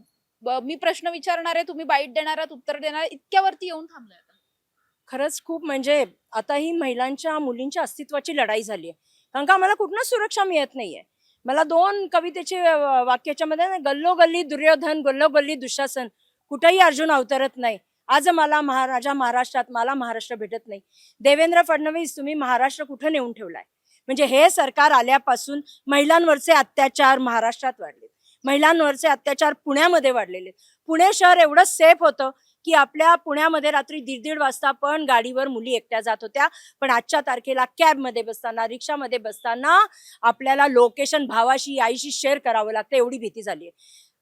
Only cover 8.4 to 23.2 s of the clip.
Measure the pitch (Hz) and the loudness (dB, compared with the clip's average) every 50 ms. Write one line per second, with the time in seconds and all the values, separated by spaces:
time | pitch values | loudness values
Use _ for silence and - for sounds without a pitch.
8.4 | 233 208 214 220 220 214 208 175 165 165 160 _ _ _ _ _ _ _ - 262 | -2 -2 -2 -4 -4 -6 -10 -12 -12 -16 -20 _ _ _ _ _ _ _ -8 -2
9.4 | 294 320 392 381 381 392 415 415 415 311 392 453 508 - 508 427 427 415 - 427 | 0 2 2 4 2 2 0 0 -4 -4 -6 -6 -4 -4 -4 -4 -4 -4 -4 -2
10.4 | 392 381 339 302 269 - - 262 220 175 135 85 - _ _ _ _ _ _ _ | -2 0 0 -2 -2 -4 -6 -10 -12 -12 -14 -16 -20 _ _ _ _ _ _ _
11.4 | - 247 277 311 320 302 330 330 370 403 403 403 392 311 359 330 330 349 294 359 | -8 -4 -2 -2 0 0 2 2 2 2 0 -4 -4 -2 -2 -2 -2 -4 -6 -10
12.4 | - - 381 359 349 330 320 294 285 277 269 254 247 254 247 247 - 311 285 - | -10 -8 -4 0 2 2 2 2 2 2 2 2 2 0 0 -2 -4 -6 -6 -6
13.4 | 320 311 311 320 349 381 381 359 269 277 277 285 320 349 370 349 339 330 330 349 | -6 -4 -2 -2 -2 -2 -4 -4 -4 -4 -4 -2 -2 0 4 4 4 4 2 0
14.4 | 330 269 294 269 302 311 320 277 339 302 311 311 269 277 262 269 302 311 269 294 | -4 -6 -6 0 2 2 2 2 0 -4 -4 -2 -2 -2 0 2 0 2 2 0
15.4 | 285 294 311 254 - - - - 277 262 - 262 247 214 - _ _ _ _ _ | 0 0 -4 -8 -8 -8 -6 -6 -6 -6 -8 -10 -12 -12 -16 _ _ _ _ _
16.4 | _ - 285 247 330 339 370 381 359 320 277 277 320 320 302 269 247 202 277 262 | _ -12 -4 2 4 4 6 6 6 4 4 0 0 0 0 0 0 0 -2 -2
17.4 | 269 262 - 262 247 233 214 - _ _ _ _ _ - 254 294 277 359 339 330 | -2 -4 -4 -4 -6 -6 -6 -6 _ _ _ _ _ 0 2 2 4 2 2 2
18.4 | 302 302 302 302 294 277 254 262 262 262 262 247 247 285 277 277 254 240 240 247 | 2 2 2 0 0 0 0 0 -2 -2 -2 -4 -4 -4 -2 -2 -2 0 0 -2
19.4 | 254 - - 254 240 247 247 233 233 254 277 269 240 233 226 226 - - 240 208 | -2 -2 -4 -6 -6 -4 -4 -4 -2 -2 -2 -4 -6 -6 -8 -10 -10 -12 -12 -12
20.4 | 214 180 226 220 - 226 202 196 _ _ _ _ _ _ _ - 214 277 285 302 | -10 -10 -12 -12 -12 -16 -18 -20 _ _ _ _ _ _ _ 0 2 2 4 4
21.4 | 330 339 349 349 339 330 320 294 302 311 311 339 330 - - 302 277 285 311 302 | 4 4 4 2 2 2 0 -2 -2 -4 -4 -6 -6 -8 -10 -10 -8 -8 -6 -4
22.4 | 269 247 247 240 262 277 269 - 294 269 277 226 277 311 311 285 | -2 -2 0 0 0 -2 -4 -6 -12 -14 -12 -8 -6 -4 -4 -4